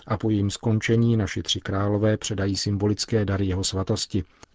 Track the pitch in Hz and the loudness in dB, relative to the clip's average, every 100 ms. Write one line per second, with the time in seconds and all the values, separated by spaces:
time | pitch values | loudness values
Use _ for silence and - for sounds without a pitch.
0 | - 107 110 101 101 - 117 110 - 117 | -6 -2 0 2 0 0 0 0 2 4
1 | 117 113 92 101 - 95 - 98 104 104 | 4 2 0 -4 -4 -4 -4 -2 0 2
2 | 107 107 - 98 98 95 104 98 104 104 | 2 0 -2 -2 -2 -2 -2 0 0 0
3 | - 110 98 98 95 90 92 95 95 107 | 0 0 2 0 0 0 -2 -2 -2 -2
4 | - 98 - _ - | -2 -4 -4 _ -20